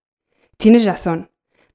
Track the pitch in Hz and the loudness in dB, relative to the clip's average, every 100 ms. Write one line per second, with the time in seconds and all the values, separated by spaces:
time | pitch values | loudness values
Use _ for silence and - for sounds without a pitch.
0 | _ _ _ _ _ _ 214 233 220 175 | _ _ _ _ _ _ 2 4 2 -6
1 | - 165 185 _ _ _ _ | -8 -10 -12 _ _ _ _